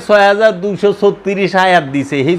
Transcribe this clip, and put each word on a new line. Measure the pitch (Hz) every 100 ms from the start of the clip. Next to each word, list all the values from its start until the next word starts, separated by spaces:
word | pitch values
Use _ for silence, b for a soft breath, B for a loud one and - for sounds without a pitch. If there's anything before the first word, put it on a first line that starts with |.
| -
ছয় | 208 202
হাজার | 202 220 180
দুইশো | 202 185 202
ছত্রিশ | 202 202 196 190 196 196 190
আয়াত | 185 175
দিছে। | 139 139 135 143
এই | 135